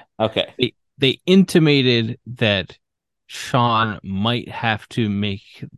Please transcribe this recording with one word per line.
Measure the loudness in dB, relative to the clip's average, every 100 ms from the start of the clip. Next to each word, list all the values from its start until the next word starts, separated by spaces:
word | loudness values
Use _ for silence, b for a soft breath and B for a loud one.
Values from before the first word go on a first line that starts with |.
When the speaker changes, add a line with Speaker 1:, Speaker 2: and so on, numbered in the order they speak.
| -16 -6
Speaker 1:
Okay. | -4 -2 -6 -4
Speaker 2:
They, | -6 -6 _ -4
they | -2 -2 2
intimated | 4 4 4 4 4 2 0 -2 -8 -12
that | -4 0 0 -4 -12 _ _ _ _ _
Shawn | -14 -4 0 2 2 0 -4
might | -6 -4 -2 -2 -6
have | -6 -4 -4 -4
to | -4 -2
make | 0 -4 -6 -12 -20 -20